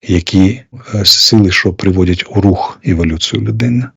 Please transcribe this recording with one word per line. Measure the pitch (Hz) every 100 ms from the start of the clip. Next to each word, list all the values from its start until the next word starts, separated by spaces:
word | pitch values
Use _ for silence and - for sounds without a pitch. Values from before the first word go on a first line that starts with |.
| -
які, | 87 - 95 95 117 - - - 107
е, | 95
сили, | - - 113 98
що | 87 101
приводять | 90 98 92 90 87 -
у | -
рух | 98 90 - -
еволюцію | - 85 82 80 - 104
людини | 107 110 120 120 123